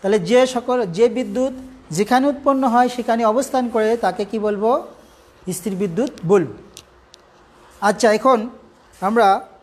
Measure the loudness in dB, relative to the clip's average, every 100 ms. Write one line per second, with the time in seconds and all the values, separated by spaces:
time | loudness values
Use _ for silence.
0 | 0 0 2 2 2 0 -4 -2 -2 2
1 | 0 2 -4 -2 -4 -6 -18 -20 -10 -4
2 | 0 2 2 -2 0 0 2 2 0 0
3 | -4 0 2 0 0 -2 -2 0 0 0
4 | -2 -4 -6 -4 -4 -2 0 0 -2 -20
5 | -20 _ _ _ -10 -8 -6 -4 -4 -2
6 | -4 -4 0 2 2 -8 -20 -20 -20 _
7 | _ _ _ _ _ _ -20 -4 -2 2
8 | 2 4 4 2 0 -12 -20 _ _ _
9 | -2 2 4 2 -2 -20